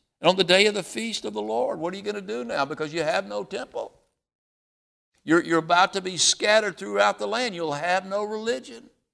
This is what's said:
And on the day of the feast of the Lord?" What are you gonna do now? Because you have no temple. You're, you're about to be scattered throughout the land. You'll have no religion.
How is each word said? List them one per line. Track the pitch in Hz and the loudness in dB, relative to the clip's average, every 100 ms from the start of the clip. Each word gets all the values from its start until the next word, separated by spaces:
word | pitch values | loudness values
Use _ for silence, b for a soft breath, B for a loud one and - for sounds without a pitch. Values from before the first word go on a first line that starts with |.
| _ _ | _ _
And | 165 | 2
on | 190 | 4
the | |
day | 170 185 214 | 6 6 6
of | |
the | 208 | 2
feast | 170 - 226 202 220 | -6 -6 -4 -4 -6
of | |
the | 214 | -4
Lord?" | 214 226 262 170 | -2 0 0 -2
What | 165 | -4
are | 196 | -6
you | |
gonna | 202 208 | -6 -6
do | 190 233 | -6 -6
now? | 233 156 139 | -4 -2 -2
Because | 156 156 | -4 -4
you | 165 | -4
have | 151 185 202 | -2 -2 -4
no | 208 | -8
temple. | 190 208 269 - - _ _ _ _ _ _ _ _ _ _ _ _ _ | -8 -10 -8 -10 -10 _ _ _ _ _ _ _ _ _ _ _ _ _
You're, | - 170 | 2 2
you're | 170 165 | 4 0
about | 160 175 185 | 4 4 4
to | 196 | 0
be | 185 170 | -6 0
scattered | - - 208 214 208 165 | 0 2 4 4 2 -6
throughout | 196 202 202 202 | -4 2 2 2
the | 208 | -4
land. | 220 247 | -2 -4
You'll | 175 160 | -4 -4
have | 143 170 185 190 | -2 0 0 0
no | 202 | -4
religion. | 208 214 226 254 240 233 - _ _ | -4 -4 -4 -4 -6 -20 -20 _ _